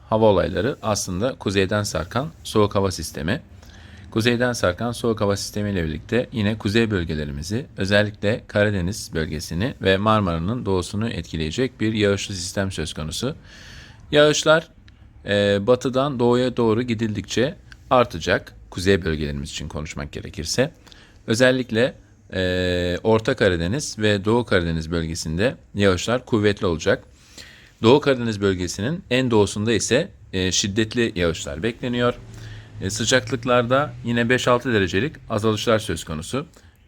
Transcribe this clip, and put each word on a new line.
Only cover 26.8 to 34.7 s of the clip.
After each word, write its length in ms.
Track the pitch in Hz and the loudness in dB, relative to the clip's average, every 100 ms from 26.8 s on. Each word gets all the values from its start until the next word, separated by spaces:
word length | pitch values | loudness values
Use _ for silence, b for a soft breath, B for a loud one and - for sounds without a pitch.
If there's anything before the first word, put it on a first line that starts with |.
| 98 127 - B B B B B B B | 0 0 -2 B B B B B B B
Doğu 160 | 113 143 | 6 6
Karadeniz 420 | 147 127 117 101 | 6 0 0 0
bölgesinin 600 | 101 90 90 - 110 170 - | 0 0 -2 -4 -4 -6 -2
en 220 | 123 131 | 0 2
doğusunda 400 | 110 98 107 107 | 4 4 0 0
ise, 400 | 107 - 120 180 - - | 0 2 0 0 -10 -8
e, 180 | 95 92 | -2 0
şiddetli 600 | 90 107 98 110 120 117 - | 0 -2 0 -2 0 -2 0
yağışlar 480 | 85 82 73 71 | 0 0 -6 -6
bekleniyor. 520 | 110 117 127 120 123 - - B B B B B | -6 -4 -4 0 0 -2 -10 B B B B B
E, 80 | 92 | -6
sıcaklıklarda 1040 | 98 113 131 113 131 127 123 120 131 147 - 117 | -4 2 2 2 -4 2 2 4 0 0 -6 -4
yine 240 | 120 117 | 0 2
beş 180 | 127 127 | 2 4
altı 260 | 123 131 | 2 2